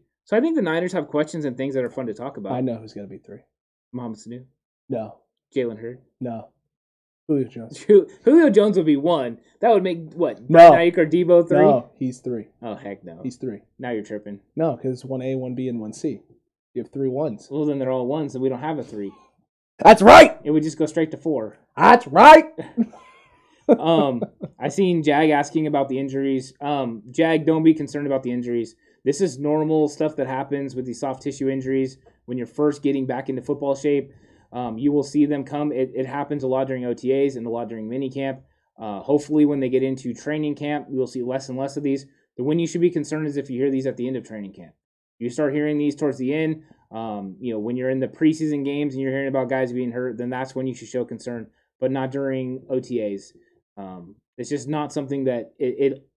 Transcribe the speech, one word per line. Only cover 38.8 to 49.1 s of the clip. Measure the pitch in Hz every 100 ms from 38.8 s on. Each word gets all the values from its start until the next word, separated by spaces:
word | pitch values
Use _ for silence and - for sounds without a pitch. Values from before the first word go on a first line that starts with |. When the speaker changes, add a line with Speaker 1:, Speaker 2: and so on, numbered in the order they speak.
| 110 101
Speaker 1:
hopefully | 131 143 - 151 147
when | 143
they | 127
get | 131
into | 135 131 127 110
training | 147 151 151 143
camp, | 147 147 147
we | 135
will | 123
see | 131
less | 123 131 131
and | 127
less | 135 147
of |
these. | 143 135 - _ _ -
The |
one | 131 165
you | 165
should | 175
be | 170
concerned | 170 139 156 151
is | 143
if | 135
you | 123
hear | 135
these | 135 131
at | 120
the | 123
end | 127
of | -
training | 110 98
camp. | 92 82 _ _ _ _ -
You | 120
start | 135 147
hearing | 147 151 147
these | 147 143
towards | 147 131
the | 127
end, | 151 160 156 - _ _
um, | 113 113 104 98 95
you | 123
know, | 110
when | 107 123
you're | 127
in | 131
the | 131
preseason | - 160 156 156 147 139
games | 143 147 131
and |
you're | 135